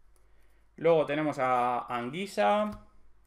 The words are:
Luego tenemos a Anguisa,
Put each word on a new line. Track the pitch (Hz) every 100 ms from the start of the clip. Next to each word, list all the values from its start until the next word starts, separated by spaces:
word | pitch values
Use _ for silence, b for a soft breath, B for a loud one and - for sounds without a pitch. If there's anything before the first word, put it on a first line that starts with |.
| - - - - - - _ -
Luego | 156 160 139
tenemos | 147 151 143
a | 127 123 123 123 -
Anguisa, | 120 120 160 202 - 208 208 214 208 - - - -